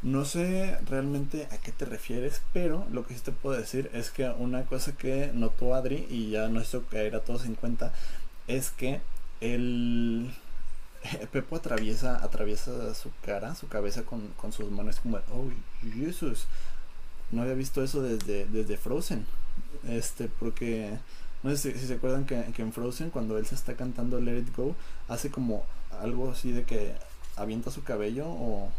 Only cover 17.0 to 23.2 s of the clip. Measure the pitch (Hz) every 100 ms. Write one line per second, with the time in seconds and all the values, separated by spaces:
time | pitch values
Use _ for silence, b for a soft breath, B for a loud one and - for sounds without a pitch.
17 | - - - 117 123 131 131 - 131 143
18 | 131 110 107 101 98 110 107 104 - 135
19 | - 113 110 - - - - - 123 117
20 | - - 117 - 117 113 117 113 104 110
21 | - B B - 131 143 143 123 127 135
22 | 131 131 135 127 117 117 113 113 120 123
23 | 160 135